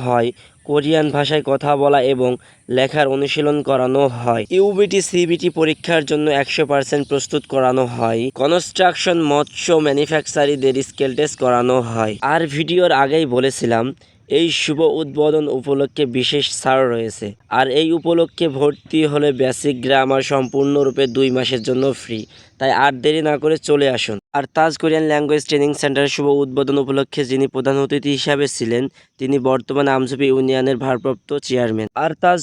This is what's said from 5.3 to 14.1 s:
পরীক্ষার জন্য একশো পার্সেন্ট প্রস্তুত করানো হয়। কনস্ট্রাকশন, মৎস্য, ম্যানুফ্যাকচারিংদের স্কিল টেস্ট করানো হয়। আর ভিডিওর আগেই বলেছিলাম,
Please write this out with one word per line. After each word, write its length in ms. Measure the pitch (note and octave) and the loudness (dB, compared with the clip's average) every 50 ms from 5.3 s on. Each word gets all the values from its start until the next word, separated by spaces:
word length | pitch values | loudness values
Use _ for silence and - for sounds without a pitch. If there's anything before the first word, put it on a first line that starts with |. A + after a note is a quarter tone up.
| E3+ D#3+ F3+ F3 - E3 | 0 -2 -2 -2 0 0
পরীক্ষার 440 | D#3+ D#3 D#3 - - E3 E3+ D#3+ D3 | 0 0 0 -2 -2 0 0 0 0
জন্য 220 | D3+ D#3 D3+ D3+ D3+ C#3+ C#3 | 0 -2 0 0 2 2 2
একশো 220 | C#3 - - E3 D3+ C3 | 0 0 -2 -2 0 0
পার্সেন্ট 320 | C#3+ C#3 C3 - D3+ D3 C3+ | 0 0 0 0 -2 -4 -2
প্রস্তুত 360 | - C#3+ C#3 - - D#3 D3 - - C#3+ | -2 -4 -4 -2 -4 -6 -6 -4 -2 0
করানো 300 | C3+ B2+ B2+ B2+ C3 B2+ A#2+ A#2+ | 0 2 2 2 2 0 -2 -2
হয়। 260 | A#2+ A#2 A2+ A#2 A2+ A#2+ C3 - - | -2 -2 -2 0 -2 -4 -4 -4 -2
কনস্ট্রাকশন, 800 | C3+ D3+ E3+ F3+ - - - - F#3 F3 E3 - - F#3+ E3+ E3+ D#3+ D3 | 0 0 0 0 -2 -2 0 0 2 2 0 0 -2 0 0 0 2 2
মৎস্য, 360 | C#3+ D3 D3 - - - - - E3+ D#3+ D3+ | 2 0 0 -2 -6 -6 -2 2 2 2 4
ম্যানুফ্যাকচারিংদের 880 | D3 C3+ C#3+ D3 C#3+ D#3+ D3+ C#3 - - D#3 C#3+ C#3+ D3 C3+ C3 C3+ B2+ C3+ C3 | 2 2 0 0 0 0 -2 -2 -2 -2 0 0 0 0 0 0 0 0 0 -4
স্কিল 240 | - - - C#3 C3+ B2 | -6 -4 -4 -4 -2 -2
টেস্ট 200 | C#3 D3+ C#3+ - - | -2 -2 -2 -2 -2
করানো 380 | C3 B2+ B2 A#2+ B2 B2 B2+ C3 A#2+ A2+ | 0 2 2 2 2 2 2 0 0 -2
হয়। 240 | A2+ A2+ A2 G#2+ G#2 - - C#3 D#3 | -2 -2 -2 -2 -4 -4 -2 0 0
আর 80 | E3 E3 D3 C#3+ | 0 0 -2 -4
ভিডিওর 360 | D3 E3 D3+ F3 F3+ F3+ E3+ D3+ C3+ C#3 | -4 -4 -2 0 2 2 4 4 2 2
আগেই 220 | C3+ D3+ E3 D#3+ C3 B2 | 2 2 0 0 0 0
বলেছিলাম, 500 | B2+ C3 C3+ - - - A#2 A#2 A2+ A#2 C3+ - - _ _ | 0 0 0 0 -2 -2 0 0 0 0 -2 -6 -10 _ _